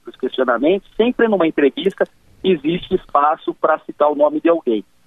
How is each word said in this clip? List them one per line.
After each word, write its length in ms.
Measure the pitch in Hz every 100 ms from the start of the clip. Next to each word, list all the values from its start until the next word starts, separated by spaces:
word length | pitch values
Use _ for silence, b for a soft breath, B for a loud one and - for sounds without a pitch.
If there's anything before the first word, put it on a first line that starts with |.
para 80 | -
os 60 | -
questionamentos, 720 | 127 - 131 113 147 190 - -
sempre 320 | 233 - 226
numa 180 | 196 160
entrevista 580 | 160 143 - 196 - - _ _ _
existe 520 | 190 170 147 180 -
espaço 600 | 185 - 143 147 160 -
pra 240 | - 165 156
citar 300 | - - 147
o 60 | 143
nome 240 | 147 151
de 80 | 165
alguém. 340 | 165 - 107 - _